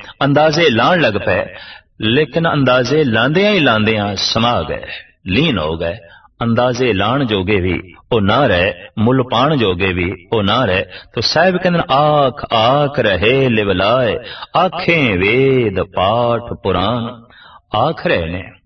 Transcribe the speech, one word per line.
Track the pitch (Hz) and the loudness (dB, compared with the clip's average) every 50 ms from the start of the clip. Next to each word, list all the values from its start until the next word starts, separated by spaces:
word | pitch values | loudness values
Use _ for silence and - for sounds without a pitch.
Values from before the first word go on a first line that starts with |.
| - - - - 143 | -18 -20 -6 -2 0
ਅੰਦਾਜ਼ੇ | 139 143 147 151 160 147 165 170 151 | 2 4 4 4 4 2 2 2 2
ਲਾਉਣ | 117 110 120 147 180 175 | 2 2 2 2 2 2
ਲੱਗ | 143 113 101 104 - | 2 0 0 -2 -2
ਪਏ, | 107 92 101 - - 92 104 - - - - - _ _ - | -2 -2 -2 -2 -6 -10 -16 -20 -20 -20 -20 -20 _ _ -6
ਲੇਕਿਨ | 113 110 117 139 156 123 - 175 165 165 | -2 0 0 0 0 0 -2 -2 -2 0
ਅੰਦਾਜ਼ੇ | - 147 135 127 127 127 127 117 139 156 151 | 0 2 2 2 2 2 2 2 2 2 2
ਲਾਉਂਦਿਆਂ | 131 110 110 117 135 156 180 202 208 | 2 2 2 2 2 2 2 2 2
ਹੀ | 214 185 | 2 2
ਲਾਉਂਦਿਆਂ | 147 127 110 107 107 107 110 107 101 101 101 | 2 2 2 2 2 0 0 0 -2 -4 -4
ਸਮਾ | 95 - - - 117 113 120 120 95 | -4 -4 -2 -2 0 0 0 0 -2
ਗਏ, | 80 78 73 55 - - - - - - _ _ - | -2 -4 -6 -8 -10 -12 -14 -16 -16 -20 _ _ -8
ਲੀਨ | - 90 120 160 170 123 90 | -2 0 0 0 0 0 -2
ਹੋ | 76 78 82 | -2 -4 -4
ਗਏ, | 80 85 85 85 - - - - - - _ _ - | -4 -4 -6 -6 -8 -14 -20 -20 -20 -20 _ _ -6
ਅੰਦਾਜ਼ੇ | 120 117 113 113 123 127 123 117 131 123 | -2 0 0 2 0 0 0 0 0 0
ਲਾਉਣ | 101 95 98 107 123 143 143 | 0 0 0 0 0 -2 -2
ਜੋਗੇ | 110 107 95 92 92 107 95 | -2 -2 -2 0 0 0 0
ਵੀ | 87 92 85 69 - 90 78 - _ _ | 0 -2 -2 -4 -6 -12 -20 -20 _ _
ਉਹ | 123 113 | -2 0
ਨਾ | 98 95 107 131 147 | 2 2 2 2 2
ਰਹੇ, | 120 95 87 90 101 - 87 98 - - 110 | 2 2 2 0 0 -2 -6 -12 -12 -4 0
ਮੁੱਲ | 104 117 131 131 | 2 2 2 2
ਪਾਉਣ | 120 127 117 113 131 151 160 | 0 0 0 0 2 2 2
ਜੋਗੇ | 135 113 95 92 87 95 95 | 2 0 0 0 0 -2 -2
ਵੀ | 90 90 87 90 101 - 87 - | 0 -2 -2 -4 -4 -8 -6 -4
ਉਹ | 117 113 | -2 0
ਨਾ | 98 98 107 123 131 | 0 0 0 0 0
ਰਹੇ। | 101 90 95 92 92 92 - - - - | 0 0 -2 -2 -6 -10 -18 -20 -10 -6
ਤੋ | 120 | -4
ਸਾਹਿਬ | 110 - - 151 170 190 180 | -4 -2 0 2 2 2 2
ਕਹਿੰਦੇ | 175 - 180 175 160 | 0 0 0 0 0
ਨੇ, | - - 131 | 0 0 0
"ਆਖ | 139 151 151 151 147 143 131 117 - - - | 2 2 2 2 2 2 0 -2 -4 -6 -2
ਆਖ | 117 113 110 120 135 147 147 139 143 131 | 0 2 2 2 2 2 0 0 0 0
ਰਹੇ | 117 107 95 85 98 113 127 135 135 127 | 0 0 0 2 2 2 2 2 2 2
ਲਿਵ | 117 107 104 98 | 0 0 0 0
ਲਾਏ, | 95 90 95 104 120 131 127 110 90 - - 98 - - - - - | 0 0 2 2 2 2 0 0 -2 -4 -8 -12 -14 -16 -14 -4 -2
ਆਖੇ | 147 180 190 151 170 185 170 170 165 143 117 98 87 | 0 0 0 -2 -2 -2 0 0 2 2 0 0 0
ਵੇਦ | 92 101 117 127 135 135 131 127 120 107 92 92 | 2 2 2 2 2 2 2 2 0 0 -2 -2
ਪਾਠ | 85 - - 95 92 98 110 120 120 120 117 113 117 117 101 - | -4 -4 -2 0 0 2 2 2 0 0 0 -2 -4 -8 -12 -6
ਪੁਰਾਣ।" | - 101 92 90 92 104 120 120 113 117 123 117 - - - - - - - - _ _ - | -2 -2 0 0 0 -2 -2 -4 -6 -8 -10 -14 -20 -20 -20 -20 -20 -20 -20 -20 _ _ -2
ਆਖ | 107 120 156 165 - - | 0 0 0 -2 -4 -2
ਰਹੇ | 135 127 95 82 | -2 -2 -2 -2
ਨੇ | 80 85 92 - - - - _ | -4 -8 -10 -12 -14 -20 -20 _